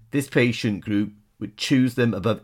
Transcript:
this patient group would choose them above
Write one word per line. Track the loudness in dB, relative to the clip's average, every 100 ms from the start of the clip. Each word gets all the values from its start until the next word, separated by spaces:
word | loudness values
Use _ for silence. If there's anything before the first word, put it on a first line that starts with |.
| -6
this | -4 0
patient | 2 2 0 -2 -4 -2
group | -2 -2 -6 _ _
would | -14 -8
choose | 0 2 2 2
them | 0
above | 0 -2 -2